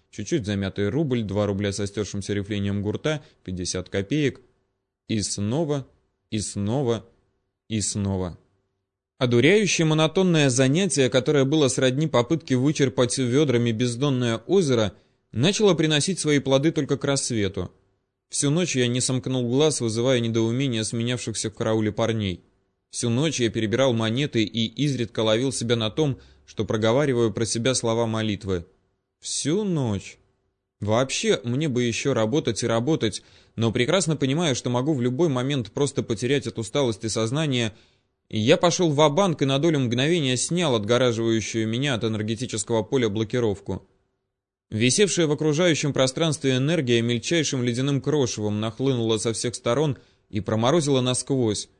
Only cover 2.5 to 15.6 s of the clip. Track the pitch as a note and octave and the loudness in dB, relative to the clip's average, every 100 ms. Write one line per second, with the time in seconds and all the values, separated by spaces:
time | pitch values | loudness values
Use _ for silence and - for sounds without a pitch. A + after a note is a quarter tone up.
2.5 | G#2 G2+ G2+ G2+ G#2+ D3 D#3 - _ - | -4 -4 -4 -4 -4 -4 -6 -8 _ -10
3.5 | F#2 F2 F#2 F2+ G2 G2+ D3 C#3+ - _ | -6 -6 -6 -4 -4 -2 0 0 -2 _
4.5 | _ _ _ _ _ - A2 F#2+ - G2+ | _ _ _ _ _ -4 -2 -2 -4 -2
5.5 | C3 E3 C#3+ B2+ _ _ _ _ A2 F#2+ | -2 -2 -4 -6 _ _ _ _ -6 -6
6.5 | - G2+ B2+ B2+ A2+ - _ _ _ _ | -4 -2 -2 0 -2 -6 _ _ _ _
7.5 | _ - A2 G2 G#2+ G2 F#2+ F2+ D#2+ _ | _ -6 -4 -4 -2 -2 -2 -4 -10 _
8.5 | _ _ _ _ _ _ - B2+ A#2+ C3 | _ _ _ _ _ _ -4 2 4 6
9.5 | G#3 G3 - D#3+ D#3 D#3 D#3+ F#3+ D#3+ C#3+ | 4 4 2 2 4 2 2 2 4 4
10.5 | B2 C3 D3+ G3 C#3+ B2+ C#3 C#3 D3 C3 | 4 4 4 2 2 2 2 2 2 4
11.5 | D#3 C#3 - C3 C3 D#3+ B2 A#2 E3 - | 4 2 2 0 0 0 2 2 0 0
12.5 | B2+ C3+ D#3 C3+ - B2 - B2+ B2+ D#3 | 0 2 2 0 2 0 0 0 2 2
13.5 | A#2+ A#2+ A2 B2 A#2 C#3+ C3 A#2+ A2+ - | 2 2 0 -2 0 0 0 0 -2 0
14.5 | F#3 D#3 B2 G#2 - _ _ _ - C#3+ | 2 4 2 0 -2 _ _ _ 0 0
15.5 | G#3 | 4